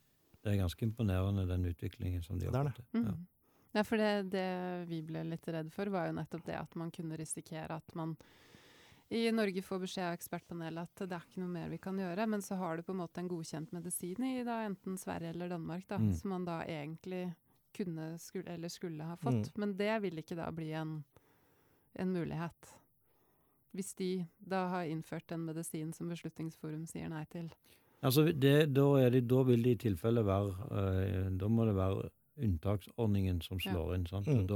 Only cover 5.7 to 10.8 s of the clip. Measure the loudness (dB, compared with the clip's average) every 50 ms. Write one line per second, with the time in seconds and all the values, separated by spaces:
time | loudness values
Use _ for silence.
5.7 | -6 -6 -4 -2 0 0 0 -2 -2 -4 -6 -6 -8 -8 -8 -6 -6 -6 -8 -8
6.7 | -8 -8 -8 -8 -8 -8 -8 -6 -6 -6 -6 -8 -8 -10 -10 -10 -10 -8 -8 -8
7.7 | -8 -10 -10 -10 -8 -6 -4 -4 -6 -8 -12 -20 -20 -20 -20 -20 -20 -20 -20 -20
8.7 | -20 -20 -20 -20 -20 -20 _ _ -2 0 2 2 2 2 2 2 0 -2 -4 -4
9.7 | -6 -6 -4 -6 -4 -4 -4 -4 -4 -6 -6 -8 -8 -10 -8 -10 -10 -8 -8 -6
10.7 | -6 -8